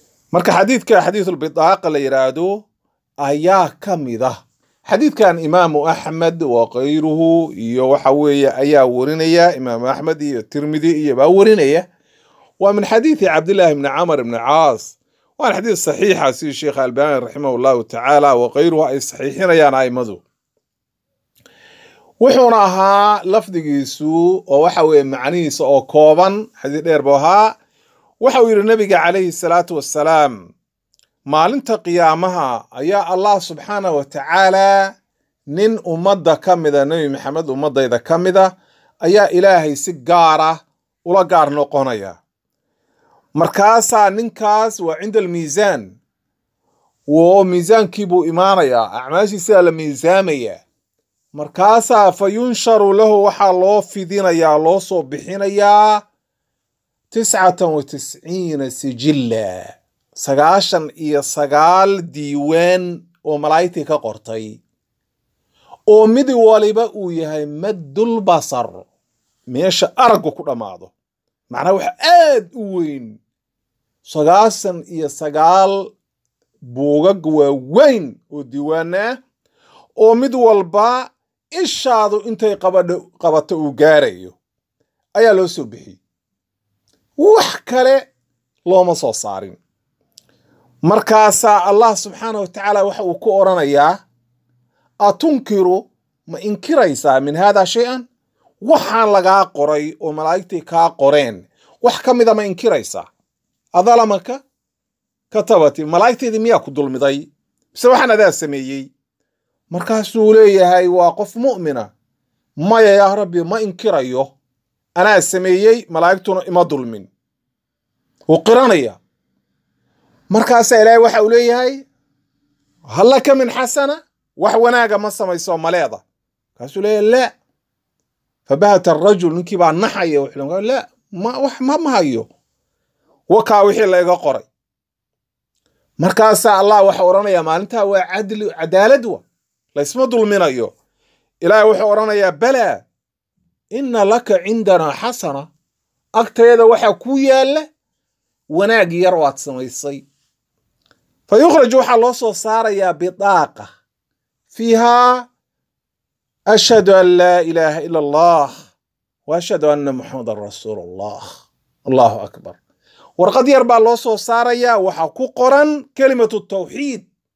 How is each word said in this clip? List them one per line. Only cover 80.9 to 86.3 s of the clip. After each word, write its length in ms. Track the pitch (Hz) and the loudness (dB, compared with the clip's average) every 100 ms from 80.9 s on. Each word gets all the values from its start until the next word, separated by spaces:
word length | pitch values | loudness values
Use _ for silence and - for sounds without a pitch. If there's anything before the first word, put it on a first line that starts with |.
| 254 - _ _ _ _ | -2 -6 _ _ _ _
ishaadu 640 | 330 339 - 262 233 208 208 | -6 -6 -4 -2 0 0 -2
intay 320 | 214 220 220 196 | -6 -4 -4 -2
qabadho-, 500 | 185 185 175 180 - _ | 0 0 0 -6 -10 _
qabato 360 | 170 156 151 165 | 0 0 -2 -6
uu 140 | 151 | -6
gaarayo, 600 | 123 156 151 127 90 107 _ _ _ _ _ _ _ _ 208 | 2 4 4 2 -4 -18 _ _ _ _ _ _ _ _ 0
ayaa 180 | 226 | 2
loo 140 | 190 175 | 2 0
soo 180 | 165 117 | -6 -14
bixiyey. 320 | - - 92 _ _ _ | -16 -20 -20 _ _ _